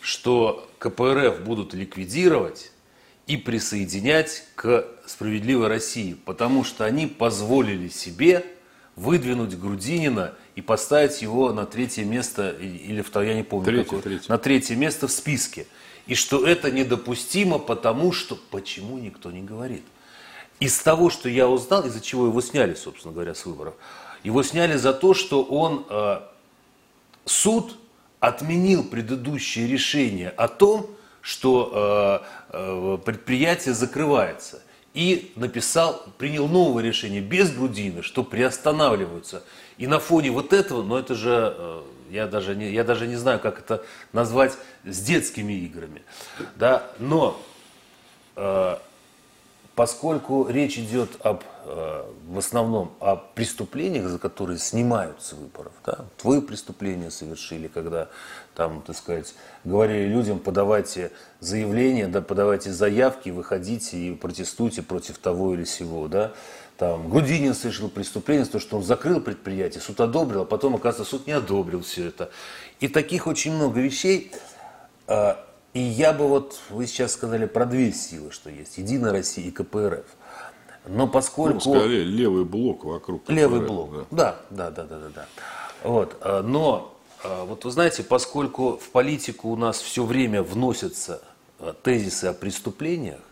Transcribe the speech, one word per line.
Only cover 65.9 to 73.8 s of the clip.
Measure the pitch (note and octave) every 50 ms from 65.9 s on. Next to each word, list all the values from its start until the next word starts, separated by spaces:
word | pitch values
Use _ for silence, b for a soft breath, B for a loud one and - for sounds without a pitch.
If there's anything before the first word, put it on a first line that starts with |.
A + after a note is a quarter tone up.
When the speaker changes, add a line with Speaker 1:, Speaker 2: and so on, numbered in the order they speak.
| E2 E2 D#2 D#2
Speaker 1:
да? | D2+ G2 G#2 A2 B B B B B B B B B
Там | _ F#2 F2 E2+ E2 E2 D#2+
Грудинин | F#2 C#3+ D#3 C3 D#3 E3 C#3+ C3+ A#2+
совершил | - - A#2+ G#2 - G#2+ G2+
преступление | - G2+ G2 - - G#2+ F#2 - D3 D3 B2+
за | - -
то, | -
что | - - -
он | G#2 F#2+
закрыл | F2+ A#2+ C3 - D3+ F3 D#3
предприятие, | - - G2+ - - G2 F#2+ F#2+ F#2+ F2 - -
суд | - - G#2 -
одобрил, | A#2+ A#2 A#2 E3 E3 C3+ G#2+ G2 F#2
а |
потом, | - - G#2 C#3 C#3 B2+
оказывается, | G#2+ - A#2+ A2+ - G#2+ - -
суд | C3 -
не | D3 D3+
одобрил | D3 A#2+ F#2 G2 G2 F#2+ E2+ E2+ F2+ E2+
всё | - - - F2
это. | E2+ D#2+ - F2+ - B B B B B B B B B B
И | - C#3
таких | - D#3+ D3+ D#3 F3 F3+ - F3
очень | E3 - - D3+ D#3+
много | D#3+ D3+ C3+ A2 A#2+